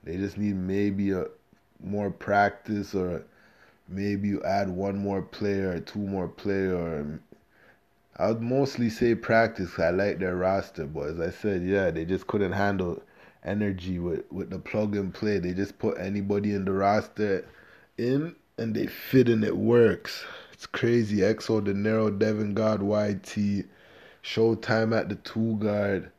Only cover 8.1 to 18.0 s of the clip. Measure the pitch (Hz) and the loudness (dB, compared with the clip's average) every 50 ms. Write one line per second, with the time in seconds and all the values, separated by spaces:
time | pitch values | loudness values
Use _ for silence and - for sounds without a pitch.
8.1 | _ - 87 104 117 117 117 120 127 135 139 135 - - 120 113 110 - 123 117 | _ -2 0 0 0 0 -2 0 2 2 2 0 0 0 0 0 2 2 2 2
9.1 | 113 - - - 113 113 113 110 113 - 92 85 - - 82 85 87 95 101 104 | 2 2 2 4 4 4 4 4 0 -4 -6 -6 -2 0 0 2 2 2 2 0
10.1 | 78 80 92 90 90 90 90 92 98 98 - - - - 80 71 78 76 71 73 | 0 -2 -2 -2 -2 0 2 2 2 2 -2 -4 -8 -10 -8 -8 -6 -6 -6 -6
11.1 | 80 85 82 90 90 - - 107 98 90 87 92 98 101 95 87 82 82 82 85 | -4 -4 -4 -4 -4 -4 -2 -2 -2 0 0 2 2 2 2 2 0 -2 -2 -2
12.1 | 95 90 - - - 104 101 90 87 98 101 101 101 95 90 87 85 - - _ | -2 -2 -2 -2 0 0 0 0 2 2 2 2 2 0 -2 -2 -4 -6 -10 _
13.1 | _ - - - _ _ - - 98 104 107 101 98 92 87 95 92 87 87 87 | _ -20 -20 -20 _ _ -6 -4 -2 -2 0 -2 -2 -4 -4 -6 -4 -4 -2 -4
14.1 | 82 - - - 78 92 92 - 95 90 - - - 110 104 107 101 101 98 92 | -4 -4 -6 -8 -8 -8 -8 -8 -8 -10 -10 -4 -2 -2 -2 0 -2 -2 -4 -4
15.1 | 90 - - 107 104 98 87 87 90 92 101 - - _ - 110 - - 90 92 | -6 -4 -2 -2 0 0 -2 -2 -2 -2 -4 -4 -4 _ -4 -4 -2 -2 -6 -4
16.1 | 101 104 98 98 104 101 101 104 104 98 95 95 95 95 98 101 104 107 - - | -4 -4 -2 0 0 0 0 0 -2 0 -2 -2 0 2 4 4 4 2 0 -2
17.1 | - - 107 104 98 87 - - - - - - - - - _ _ - | -4 -2 0 0 0 0 -2 -8 -20 -20 -20 -20 -20 -20 -20 _ _ -4